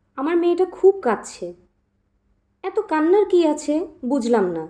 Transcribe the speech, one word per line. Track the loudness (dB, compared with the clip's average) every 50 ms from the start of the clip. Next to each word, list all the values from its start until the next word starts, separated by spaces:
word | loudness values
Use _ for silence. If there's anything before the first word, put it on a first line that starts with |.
| _ _ _
"আমার | -6 -4 -2 0
মেয়েটা | 0 2 2 2 0 -2
খুব | -4 -2 4 4 4 4 4
কাঁদছে, | -2 -2 -2 -2 -6 -14 -14 -14 -14 -14 -14 -18 _ _ _ _ _ _ _ _ _ _ _ _ _ _ _ _ _ _ _ _ -12
এত | -6 -4 -4
কান্নার | -4 -2 -2 0 2 4 4 4 4
কী | 4 2 4 4
আছে | 2 0 -2 -2 -2 -2 -2 -2 -6 -10 -10 -4
বুঝলাম | -2 -2 -2 0 2 2 2 2
না। | 0 -2 -6 -8